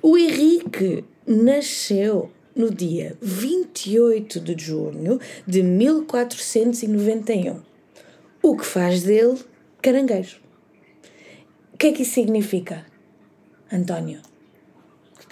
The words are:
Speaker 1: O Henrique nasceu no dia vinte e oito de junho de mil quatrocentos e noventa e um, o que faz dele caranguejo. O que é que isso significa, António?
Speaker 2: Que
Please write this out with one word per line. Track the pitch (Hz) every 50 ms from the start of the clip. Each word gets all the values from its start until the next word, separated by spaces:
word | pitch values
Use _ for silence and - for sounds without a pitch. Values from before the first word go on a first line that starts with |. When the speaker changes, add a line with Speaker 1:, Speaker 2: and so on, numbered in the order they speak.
Speaker 1:
O | 339 320 330
Henrique | 349 339 320 311 277 294 311 339 339 339 - - - 190 185 165 - - - _ _ _
nasceu | - 233 214 226 247 277 294 277 - - - - - 208 196 202 214 214 180 - - - _ _ _ _
no | 262 226 226
dia | 208 - 175 165 165 170 156 - - -
vinte | - 202 185 190 220 269 349 370 359 - - - - 196
e | 208 226
oito | 240 233 226 220 214 214 - 175
de | 165 165 170 165
junho | - 160 156 156 156 156 151 156 156 175 247 262 - - - - -
de | 190 180 190 185
mil | 180 180 190 226 277 311 311 311
quatrocentos | - - 247 247 240 - - - - - 220 226 240 233 233 233
e | 214
noventa | 214 208 202 214 220 226 214 - 226
e | 196 180 -
um, | - - - _ _ _ _ _ _ - - - - _ _ _ _ _
o | - 330 233
que | - -
faz | - - 185 180 180 180 180 175
dele | 190 214 214 226 240 262 262 - - _ _ _ _ _ _
caranguejo. | - 262 262 269 277 247 - 185 185 - - _ _ _ _ _ _ _ _ _ _ _ _ _ _ - _ - - - - - _ _ _ _ _ _ -
O |
que | - -
é | 311 -
que | - 262
isso | 240 -
significa, | 254 226 202 220 214 202 202 - 180 175 - 175 160 - - _ _ _ _ _ _ _ _ _ _ _ _ _ _ _ _
António? | 214 180 180 180 175 165 165 160 151 - - - _ _ _ _ _ _ _ _ _ _ _ _ _ _ _ _ _ _
Speaker 2:
Que | - _